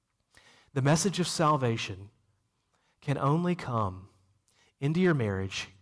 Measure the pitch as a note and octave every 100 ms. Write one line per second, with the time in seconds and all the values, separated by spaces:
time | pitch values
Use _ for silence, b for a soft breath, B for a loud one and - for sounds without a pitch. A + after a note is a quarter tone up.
0 | _ _ _ b b b b C#3 C#3 D#3+
1 | F#3+ D#3 E3+ - D3+ D3+ B2 A2+ - F#2+
2 | G2 _ _ _ _ _ _ _ _ _
3 | C#3+ C3+ C#3 D#3+ F3 F3 - A#2 G2 F#2
4 | F#2+ _ _ _ _ b b b C#3 E3
5 | F3+ D3 G#2+ F#2+ F#2+ - - -